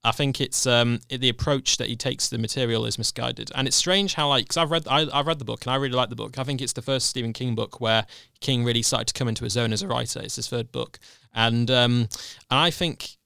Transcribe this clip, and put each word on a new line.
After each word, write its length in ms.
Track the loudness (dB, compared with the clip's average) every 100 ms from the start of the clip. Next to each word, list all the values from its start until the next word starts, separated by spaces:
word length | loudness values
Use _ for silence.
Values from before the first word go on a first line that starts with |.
I 80 | 2
think 280 | 2 0 0
it's, 260 | -4 -2 4
um, 340 | 4 4 0 -4
it, 100 | 0
the 80 | 0
approach 500 | 2 0 0 0 -2
that 120 | -2
he 60 | -4
takes 320 | -4 -2 -4
to 60 | -2
the 60 |
material 440 | -2 0 0 0 0
is 120 | -2
misguided. 540 | -4 -2 -4 -4 -8 -4
And 120 | 0
it's 80 | 2
strange 380 | 4 2 2
how, 160 | 0 2
like, 180 | 2 2
'cause 80 | 0
I've 140 | 0
read, 160 | 0 2
I, 180 | 0 2
I've 160 | 0 0
read 120 | -2
the 40 | -4
book 200 | -6 -2
and 60 |
I 40 | -2
really 200 | 0 0
like 140 | 0
the 60 | -4
book. 220 | -8 -6
I 40 |
think 180 | -4 -4
it's 100 | -4
the 80 | -6
first 260 | -2 0 0
Stephen 240 | -2 -4
King 220 | -4 -2 -2
book 260 | -4 -2
where 240 | 2 2 2 -12 -20 _
King 240 | -2 0
really 200 | 2 2
started 240 | 2 0 -2
to 60 |
come 140 | -2 -2
into 160 | -2
his 140 | -2 0
own 160 | 0
as 80 | -2
a 60 | -2
writer. 340 | -2 -2 -6
It's 160 | -8 -8
his 100 | -6
third 240 | -6 -6
book. 280 | -6 -8 -10 -20 -20 _
And, 360 | 2 4 4 4
um, 220 | 4 6 4 2 -4 -12 -16 _
and 100 | 2
I 100 | 2
think 480 | 2 -4 -4 -12 -16